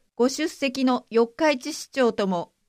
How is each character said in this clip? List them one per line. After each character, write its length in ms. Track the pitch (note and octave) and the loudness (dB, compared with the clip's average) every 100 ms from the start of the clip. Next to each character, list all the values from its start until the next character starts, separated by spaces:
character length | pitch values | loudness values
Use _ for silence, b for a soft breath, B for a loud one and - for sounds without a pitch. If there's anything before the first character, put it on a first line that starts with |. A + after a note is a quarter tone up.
| _ - | _ -2
ご 140 | B3 | 0
出 180 | C4 D#4+ | 0 -6
席 380 | - C4+ C4 B3+ | -4 -4 0 0
の 200 | B3 - | 0 0
四 180 | A3+ A#3 | 0 0
日 240 | - D#4 | 2 0
市 220 | C4+ D4 | 0 -4
市 160 | D#4 - | -12 -6
長 240 | C#4 A#3+ | 0 0
と 140 | A3 G3 | 2 -2
も、 260 | F3 - _ | -2 -6 _